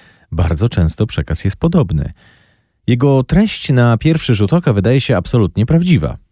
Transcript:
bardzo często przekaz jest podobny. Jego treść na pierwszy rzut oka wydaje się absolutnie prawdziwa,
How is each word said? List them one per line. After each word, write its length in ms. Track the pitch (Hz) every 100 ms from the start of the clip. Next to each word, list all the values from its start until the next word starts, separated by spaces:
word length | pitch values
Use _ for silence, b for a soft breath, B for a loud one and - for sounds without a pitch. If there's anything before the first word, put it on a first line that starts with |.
| b b b
bardzo 380 | 82 82 78 117
często 380 | - 80 - 107
przekaz 360 | - - 82
jest 140 | 98 -
podobny. 560 | 165 175 92 78 - - b b b b b b -
Jego 360 | 123 143 135
treść 460 | 127 170 214 - -
na 280 | 127 120 113
pierwszy 380 | 160 160 - 104
rzut 180 | 101
oka 200 | 170 151
wydaje 280 | 101 101 131
się 160 | - 90
absolutnie 480 | - 120 92 - 113
prawdziwa, 520 | 160 175 131 73 - _